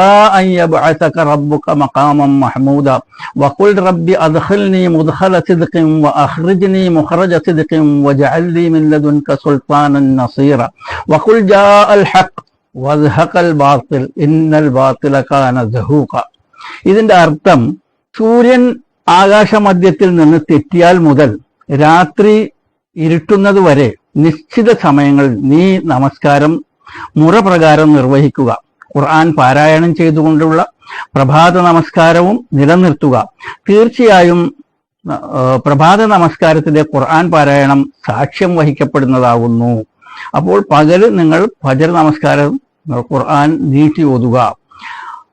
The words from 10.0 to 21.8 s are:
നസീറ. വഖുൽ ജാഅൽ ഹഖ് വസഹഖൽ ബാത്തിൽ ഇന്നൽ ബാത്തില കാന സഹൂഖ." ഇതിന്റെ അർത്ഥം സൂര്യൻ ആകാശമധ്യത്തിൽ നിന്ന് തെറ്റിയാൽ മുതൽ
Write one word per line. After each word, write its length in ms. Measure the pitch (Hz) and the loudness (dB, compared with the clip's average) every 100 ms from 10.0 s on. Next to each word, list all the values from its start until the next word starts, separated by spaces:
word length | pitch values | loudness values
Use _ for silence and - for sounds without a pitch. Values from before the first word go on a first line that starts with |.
| 135 131 | 0 0
നസീറ. 440 | 120 - 139 135 117 _ - - - | -2 -2 0 0 -4 _ -14 -12 -4
വഖുൽ 300 | 156 214 226 | -2 2 0
ജാഅൽ 640 | 190 196 202 202 208 208 | 2 2 4 4 4 2
ഹഖ് 400 | 196 185 185 - - _ _ - | 2 0 -2 -6 -20 _ _ -10
വസഹഖൽ 760 | 131 147 151 - 165 180 175 | -4 0 0 0 -2 0 -2
ബാത്തിൽ 560 | 151 139 139 - 139 135 - | 0 0 0 -2 -6 -6 -4
ഇന്നൽ 520 | 143 156 160 156 151 | -2 0 0 0 0
ബാത്തില 520 | 127 135 131 143 139 | 0 -2 -2 -2 -2
കാന 500 | 131 139 127 127 113 | -2 -2 -2 -2 -4
സഹൂഖ." 640 | 120 104 147 131 127 - _ _ _ - - - | -6 -2 -2 -2 -6 -10 _ _ _ -20 -6 0
ഇതിന്റെ 280 | 202 220 | 0 2
അർത്ഥം 640 | 185 160 151 196 151 117 - _ _ _ - | 2 2 0 0 2 0 -6 _ _ _ -4
സൂര്യൻ 600 | 220 240 240 254 247 240 _ _ - | 0 2 2 2 0 -4 _ _ 0
ആകാശമധ്യത്തിൽ 1080 | 175 196 208 202 220 202 185 185 151 190 175 | 2 4 2 2 0 0 2 0 0 0 2
നിന്ന് 240 | 151 160 - | 2 2 0
തെറ്റിയാൽ 480 | 151 - 175 170 185 | -2 -2 0 2 4
മുതൽ 400 | 160 135 139 101 _ _ - 139 | 2 2 0 -2 _ _ -8 -2